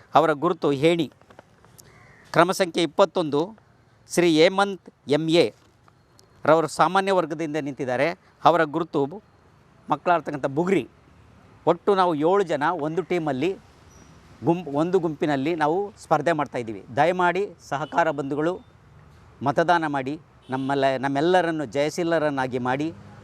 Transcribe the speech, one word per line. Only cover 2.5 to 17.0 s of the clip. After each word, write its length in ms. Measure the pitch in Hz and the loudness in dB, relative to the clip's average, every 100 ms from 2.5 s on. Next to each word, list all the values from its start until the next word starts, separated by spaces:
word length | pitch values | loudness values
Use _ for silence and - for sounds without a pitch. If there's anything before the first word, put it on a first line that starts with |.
ಸಂಖ್ಯೆ 320 | 190 180 - | 2 -2 -2
ಇಪ್ಪತ್ತೊಂದು 760 | 160 - 196 190 156 143 185 220 _ _ _ _ - | -2 2 0 0 -2 -2 -4 -8 _ _ _ _ -6
ಶ್ರೀ 280 | 180 175 151 | 0 2 6
ಹೇಮಂತ್ 480 | 175 190 202 185 - _ 120 | 4 4 -2 -4 -14 _ -2
ಎಂ 200 | 147 160 | 0 2
ಎ 220 | 170 117 - _ _ _ _ _ _ _ _ - | 2 2 -2 _ _ _ _ _ _ _ _ 2
ರವರು 220 | 165 147 | 2 2
ಸಾಮಾನ್ಯ 440 | - 160 190 196 | 0 2 2 2
ವರ್ಗದಿಂದ 440 | 185 156 156 160 151 | 0 0 -4 -4 -4
ನಿಂತಿದ್ದಾರೆ, 520 | 143 131 127 123 160 185 _ _ | -6 -6 -4 0 -2 -2 _ _
ಅವರ 200 | 151 165 | 4 4
ಗುರುತು 580 | 156 156 170 143 143 196 _ _ _ _ _ _ - | 2 -2 -2 -2 -2 -6 _ _ _ _ _ _ -6
ಮಕ್ಕಳಾಡ್ತಕ್ಕಂಥ 560 | 147 185 165 156 147 139 | -2 2 0 0 -6 -4
ಬುಗುರಿ. 440 | 139 180 180 113 _ _ _ - - - - 156 | 0 2 0 -2 _ _ _ -20 -20 -20 -4 0
ಒಟ್ಟು 300 | 170 - 196 | 0 2 2
ನಾವು 200 | 180 147 | 2 2
ಏಳು 280 | 160 202 | 2 2
ಜನ 200 | 165 147 156 180 151 | 0 -2 -2 -2 -4
ಒಂದು 160 | 170 | -4
ಟೀಮಲ್ಲಿ 560 | 160 180 151 131 170 - - - - - - - - - | -4 -2 -2 -2 -2 -4 -12 -20 -20 -20 -20 -20 -20 -6
ಗುಂಪು, 280 | 120 175 151 | 0 0 -2
ಒಂದು 280 | 143 175 180 | -2 0 0
ಗುಂಪಿನಲ್ಲಿ 560 | 165 143 160 139 147 165 | -2 -4 -2 -2 -2 -2
ನಾವು 380 | 151 180 202 - | 0 -2 -4 -8
ಸ್ಪರ್ಧೆ 280 | - 151 165 | -2 0 0
ಮಾಡ್ತಾಯಿದ್ದೀವಿ. 520 | 156 131 131 113 98 - | -2 -2 -6 -8 -12 -6
ದಯಮಾಡಿ 600 | 123 | 0